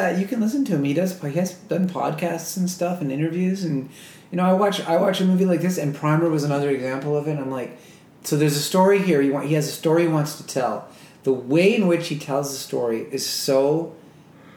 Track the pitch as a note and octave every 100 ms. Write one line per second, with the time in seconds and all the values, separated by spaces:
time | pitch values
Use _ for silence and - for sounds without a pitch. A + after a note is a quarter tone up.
0 | F#3 F3+ G3 A3+ G#3+ C#4+ A#3 D3 C#3+ D3+
1 | F#3 - C#3 D#3+ F#3 - - E3+ F#3 C3
2 | B2+ D#3 E3+ E3 - F#3+ F3+ - F3 F3+
3 | C#3+ C3+ E3 F3+ F#3 G3 E3+ C3+ - -
4 | - - - F3+ F#3 F#3+ G3+ F#3 F3 E3+
5 | G3 F#3 F#3 F#3 F#3+ D#3+ F3+ D#3 C#3+ -
6 | D3+ D#3 E3+ D3+ D3 C#3+ C#3+ B2+ B2+ C3+
7 | D3 D3 D3+ C#3+ C3 C3 A#2 - - -
8 | - - - D3 D3+ C#3+ - F#3 F#3+ G3+
9 | F3+ C#3+ C#3 C#3 C#3+ D#3 D3+ - D#3+ E3+
10 | E3+ D#3 D3 - - C3+ A#2 F#2+ - -
11 | - - C3 B2+ A#2+ D#3+ G3 A#3 F3+ E3
12 | - D3 - C#3 C#3 - - C3 A#2+ A2+
13 | - C3+ - - - C3+ C#3 D#3+ E3 -
14 | - - - - -